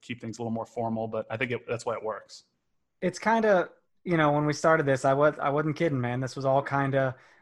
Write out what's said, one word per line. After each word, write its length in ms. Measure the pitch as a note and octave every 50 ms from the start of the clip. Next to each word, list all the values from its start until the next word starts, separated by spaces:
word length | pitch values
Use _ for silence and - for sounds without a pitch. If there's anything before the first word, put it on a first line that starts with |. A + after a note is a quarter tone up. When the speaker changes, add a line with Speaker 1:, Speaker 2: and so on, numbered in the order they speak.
Speaker 1:
keep 200 | - - A#2+ A#2
things 180 | - A#2 G#2 -
a 20 |
little 100 | A#2 A#2
more 140 | A2+ A2+ A2
formal. 400 | - - B2 A2+ A2+ A2+ A2+ A2
But 180 | A2 A2 A2 A2 -
I 60 | A2+
think 160 | A2+ C3 B2
it, 160 | A#2+ A2+ -
that's 180 | - A#2+ A2+ -
why 80 | B2 A2
it 80 | G2+ G2+
works. 420 | G#2+ G#2 G2 - - - - - _ _ _ _ _ _ _ _ _ _ _
Speaker 2:
It's 180 | - F3+ F3 -
kinda, 480 | - G#3+ A3+ A3+ A3 G#3+ G3+ F3+ - - - _ _ _ _ _ -
you 100 | G3+ F3
know, 160 | D#3+ D#3 D3
when 140 | D3 D3 D3+
we 80 | D3+ D3
started 320 | - - E3 D#3+ D#3+ D3
this, 180 | C#3 C3+ B2+ -
I 60 | C#3 C3+
was, 200 | C#3 D3 D3+ C#3+ -
I 80 | D3 C#3+
wasn't 260 | C#3 D3 D3+ D#3 C#3+
kidding, 240 | - E3 E3+ C#3+ C3
man. 220 | B2 A#2+ A#2+ B2+
This 140 | C3 B2 -
was 80 | C#3+ C3+
all 160 | C#3 C3+ C#3
kinda 520 | C3+ - C#3+ C#3 C#3 C#3 C3+ C3+ C3+ C3 B2+ - - _ _ _